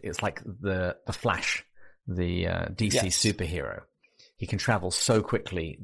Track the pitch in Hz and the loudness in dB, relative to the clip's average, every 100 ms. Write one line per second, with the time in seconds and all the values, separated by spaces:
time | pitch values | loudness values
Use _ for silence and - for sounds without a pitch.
0 | 98 85 107 - 113 101 98 92 90 - | -6 -2 -2 -4 -10 -4 -2 0 0 -2
1 | - - 120 87 - - - - - - | -6 -2 0 0 0 -4 -6 -20 -20 -14
2 | - 90 87 87 87 85 82 92 107 123 | -6 0 0 2 0 0 -2 0 2 2
3 | 95 - 110 - 82 82 58 - - _ | 2 2 2 2 -2 -4 -4 -8 -12 _
4 | _ _ - - - 101 - 104 90 - | _ _ -20 -10 -4 0 2 2 2 0
5 | - 110 - 117 - 90 80 - | 4 4 4 0 0 -4 -4 -6